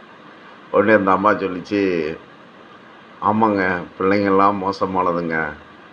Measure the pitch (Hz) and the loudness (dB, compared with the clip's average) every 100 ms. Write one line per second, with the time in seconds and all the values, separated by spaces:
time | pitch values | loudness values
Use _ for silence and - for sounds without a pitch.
0 | - - - - - - - 98 104 107 | -20 -20 -20 -20 -20 -20 -4 0 4 4
1 | 95 95 104 92 92 90 85 104 95 87 | 4 2 2 0 -2 -8 -4 -2 0 -2
2 | 78 80 - - - - - - - - | -4 -8 -16 -20 -20 -20 -20 -20 -20 -20
3 | - - 95 107 110 101 92 90 80 - | -20 -6 -2 2 2 2 0 -2 -6 -4
4 | 95 101 101 98 98 101 95 98 95 92 | 0 2 2 2 2 0 -4 -4 -2 -2
5 | 92 85 85 80 78 76 - - - | -2 -2 -4 -4 -6 -8 -18 -20 -20